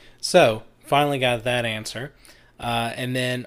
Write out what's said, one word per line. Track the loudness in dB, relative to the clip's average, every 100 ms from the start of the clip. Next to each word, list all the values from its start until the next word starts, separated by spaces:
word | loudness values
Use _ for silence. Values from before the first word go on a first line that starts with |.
| -20 -12
So, | 2 6 6 2 -8 _
finally | 0 2 2 0
got | 0 0
that | 0 -2
answer. | -2 -4 -8 -10 -10 -14 -20 -20 _ -10
Uh, | -4 -2 -2 -4
and | -4
then | -2 -2 -4